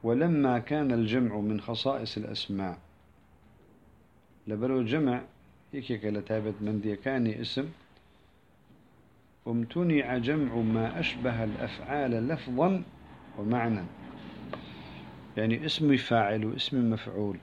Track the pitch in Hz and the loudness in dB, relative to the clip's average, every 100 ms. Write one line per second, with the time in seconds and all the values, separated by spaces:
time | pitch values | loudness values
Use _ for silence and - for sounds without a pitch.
0 | 113 123 170 156 139 120 120 147 143 117 | 2 4 4 4 4 2 0 0 2 2
1 | 110 123 120 104 104 107 104 113 135 123 | 4 4 2 2 0 -2 -2 -2 0 -2
2 | 113 - 107 107 - 98 95 85 - - | -4 -6 -6 -8 -4 -4 -4 -6 -14 -20
3 | - _ - - - - - - - - | -20 _ -20 -20 -20 -20 -20 -20 -20 -20
4 | - - _ - - 107 127 131 117 147 | -20 -20 _ -14 -6 -2 0 2 2 2
5 | 139 123 - - - - _ 143 120 113 | 2 0 -4 -20 -20 -20 _ -12 -6 -4
6 | 104 104 101 110 107 104 107 107 107 101 | -2 -4 -2 -2 -2 -4 -2 0 -2 -2
7 | 135 135 113 110 113 - 151 - - - | -2 0 0 0 -4 -4 -6 -10 -20 -20
8 | - - - _ _ _ - - - - | -20 -20 -20 _ _ _ -20 -20 -20 -20
9 | - - _ _ - 117 117 170 175 151 | -20 -20 _ _ -4 -2 -2 2 4 4
10 | 120 127 120 156 135 113 110 113 113 - | 4 0 2 2 2 2 2 2 2 0
11 | - 123 123 113 110 107 113 - - 143 | -4 0 -2 0 -2 -2 -6 -8 -4 -2
12 | 131 117 120 151 - 123 165 190 - - | 0 0 0 -2 -2 2 2 2 -4 -16
13 | - - - - 104 123 117 107 87 - | -20 -20 -14 -6 0 2 2 0 -4 -12
14 | - - - - - - - - - - | -16 -16 -16 -14 -12 -12 -12 -16 -16 -16
15 | - - - - 110 117 156 - 151 131 | -16 -18 -8 0 2 2 0 2 4 4
16 | - 117 101 110 107 - - 135 117 110 | 6 4 4 2 0 -2 -2 2 2 2
17 | - 95 104 90 | -2 -2 -2 -4